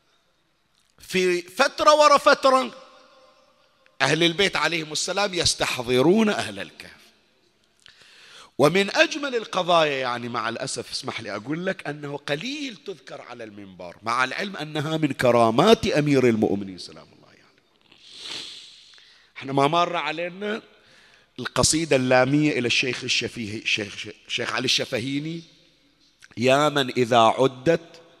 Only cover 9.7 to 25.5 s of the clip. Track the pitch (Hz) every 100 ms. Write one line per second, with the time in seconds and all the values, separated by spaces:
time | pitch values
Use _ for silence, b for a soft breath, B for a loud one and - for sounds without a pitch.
9.7 | 170 156 135 127 120 120 117 110 117 135
10.7 | 127 - - 127 - 110 104 113 165 190
11.7 | 185 151 147 143 143 - 147 233 302 277
12.7 | 202 - 160 - 147 120 120 110 101 98
13.7 | 90 87 - 107 120 127 131 202 190 151
14.7 | 151 147 160 147 - 127 117 113 117 190
15.7 | 233 208 151 147 135 123 110 107 101 98
16.7 | 90 - 78 82 _ _ _ _ _ _
17.7 | _ _ B B B B B B B B
18.7 | B B B B B B - 131 139 143
19.7 | 170 175 175 147 156 175 180 208 220 -
20.7 | _ b b b b b - 120 127 123
21.7 | 156 160 139 127 127 131 147 151 127 120
22.7 | - 127 117 127 - 113 120 104 110 -
23.7 | - 101 104 104 - - - 120 107 156
24.7 | - 127 120 131 139 156 165 165